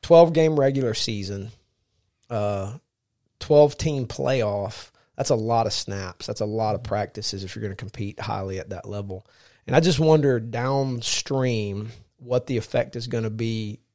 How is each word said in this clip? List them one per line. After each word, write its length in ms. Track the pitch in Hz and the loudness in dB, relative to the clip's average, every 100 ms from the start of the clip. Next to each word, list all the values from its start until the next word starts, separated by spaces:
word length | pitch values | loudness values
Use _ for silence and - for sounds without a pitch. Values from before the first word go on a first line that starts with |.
twelve-game 560 | - 170 165 160 160 151 | 8 8 10 6 4 4
regular 340 | 135 135 127 | 2 2 -2
season, 560 | 104 - 107 98 101 101 - _ _ _ _ _ _ _ | -2 -4 -4 -6 -8 -10 -16 _ _ _ _ _ _ _
uh, 420 | 113 104 101 98 123 _ _ _ _ _ _ | -4 -2 -2 -6 -10 _ _ _ _ _ _
twelve-team 640 | - 147 151 - 160 143 123 | 4 8 8 4 -2 -2 -6
playoff. 880 | - 135 131 104 101 98 - - _ _ - | -4 -2 0 0 -2 -4 -8 -18 _ _ -6
That's 160 | 135 | 0
a 40 | 123 | 0
lot 300 | 110 117 113 | 2 2 2
of 80 | |
snaps. 540 | - - 98 95 - - | -2 -4 -8 -8 -10 -10
That's 120 | 113 | -6
a 60 | 107 | -4
lot 300 | 110 110 104 | -2 -2 -2
of 80 | |
practices 600 | - 104 101 - - 98 | -2 -4 -4 -6 -8 -8
if 120 | 95 - | -10 -8
you're 80 | |
gonna 120 | 107 95 | -10 -8
compete 440 | 98 - 101 101 | -12 -8 -10 -8
highly 400 | - 104 98 95 | -6 -6 -6 -8
at 100 | - | -8
that 180 | 95 101 | -12 -10
level. 380 | 101 101 95 - _ _ _ - | -10 -10 -12 -14 _ _ _ 0
And 100 | 131 | 2
I 40 | |
just 200 | 165 151 | 4 2
wonder 400 | 156 156 143 120 | 6 6 4 0
downstream 1500 | 113 117 127 139 135 123 117 - - 135 127 113 104 101 107 113 _ _ | -2 -4 -2 0 -2 -4 -4 -4 -2 0 0 0 -2 -6 -8 -14 _ _
what 260 | 123 123 123 | -4 -4 0
the 120 | 120 | -4
effect 380 | - 123 123 120 | -2 -2 -2 -6
is 120 | 120 | -6
gonna 240 | 117 110 | -4 -4
be 480 | 110 113 113 107 110 _ | -4 -4 -4 -6 -10 _